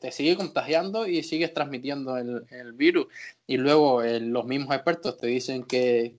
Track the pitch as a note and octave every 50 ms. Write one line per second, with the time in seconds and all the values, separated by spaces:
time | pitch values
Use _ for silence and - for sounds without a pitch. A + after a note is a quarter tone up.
0 | - B2+ - - C#3 D#3+ F3+ F#3+ F#3+ D3 - C#3 B2 C#3 D#3 E3 F3+ G3 G3+ A3+
1 | A3+ F#3+ F3 D#3+ D3+ - D#3+ D#3 E3 D#3+ E3 D3+ D3 C#3+ C#3 A#2+ B2+ C#3 C#3+ C#3+
2 | C3+ C3 B2+ B2+ A#2+ A#2+ B2 A#2 A#2+ - B2+ B2 B2 A#2+ A#2 B2+ D3 E3+ E3+ D#3+
3 | C3+ - - - - - - _ _ - C3 B2+ C3+ C#3+ D3+ D#3 D3+ C#3 B2+ A#2+
4 | A#2 A#2 A#2 A2+ A2+ A#2 A#2+ B2 A#2 B2 C3 C#3+ C#3 C3 C#3 C3 - F3 E3+ E3+
5 | - C#3 - - - A#2+ B2 B2+ B2 - C3 B2+ A#2+ - B2+ B2+ B2+ B2 A#2+ A#2
6 | A#2 A#2+ -